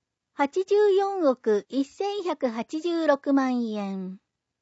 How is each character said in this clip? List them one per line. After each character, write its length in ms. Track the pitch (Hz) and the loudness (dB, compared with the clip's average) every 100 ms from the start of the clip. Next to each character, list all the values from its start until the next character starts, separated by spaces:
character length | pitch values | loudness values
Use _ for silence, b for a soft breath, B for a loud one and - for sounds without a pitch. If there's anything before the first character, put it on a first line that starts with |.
| _ _ _ | _ _ _
八 320 | - 277 359 | -4 -2 -2
十 280 | 381 415 415 | 0 4 4
四 320 | 381 392 392 | 4 0 2
億 400 | 294 247 226 208 - | 0 2 0 0 0
一 140 | 254 | -4
千 400 | 269 - 392 403 | -4 -4 -4 -4
百 260 | 359 294 254 | -4 -2 -4
八 320 | 226 220 311 | -4 -6 -6
十 260 | 349 339 320 | -4 0 2
六 260 | 269 285 | 2 2
万 360 | 277 262 247 226 | 0 2 -2 -4
円。 500 | 208 196 190 185 190 _ _ _ _ | -6 -6 -8 -10 -12 _ _ _ _